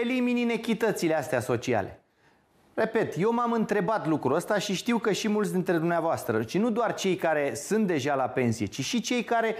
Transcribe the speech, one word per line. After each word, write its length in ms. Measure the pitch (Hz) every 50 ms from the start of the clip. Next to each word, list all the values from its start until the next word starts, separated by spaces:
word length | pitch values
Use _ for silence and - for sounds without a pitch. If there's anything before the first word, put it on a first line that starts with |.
| 233
elimini 380 | 240 262 254 247 247 247 240
inechitățile 760 | 240 233 233 220 226 - 226 - 233 220 180 - - 165 156 156
astea 220 | 135 - - 123
sociale. 560 | 117 - 127 117 - - 117 107 92 87 - - _ _ _ _ _ _ _ _ _ _ _ _ _ _ _
Repet, 400 | - 330 320 - 233 190 131 - 151
eu 160 | 185 220 233
m-am 180 | 240 240 233
întrebat 560 | 233 233 214 - 208 208 190 170 220 202 143 156
lucrul 280 | 160 143 - 123 131
ăsta 220 | 170 - - 214 202
și 160 | - - 196
știu 240 | 170 - - 240 226
că 140 | - 233
și 160 | 190 - - 220
mulți 240 | 208 208 208 180
dintre 260 | 170 185 180 190 180 170
dumneavoastră, 640 | 156 170 170 170 156 165 147 113 - - 110 110
și 160 | 113 113 - 175
nu 120 | 214 247
doar 240 | 214 233 233 202 170
cei 220 | - - 190 180
care 380 | - - 165 156 151 143 139 117
sunt 320 | - - - 190 220 220 180
deja 280 | 175 147 117 147 143
la 80 | 135 131
pensie, 420 | 117 - 135 127 117 110 - 107
ci 160 | 98 - -
și 200 | 135 - - 240
cei 220 | 208 - 254 247 220
care 320 | - 240 226 226 226 214 220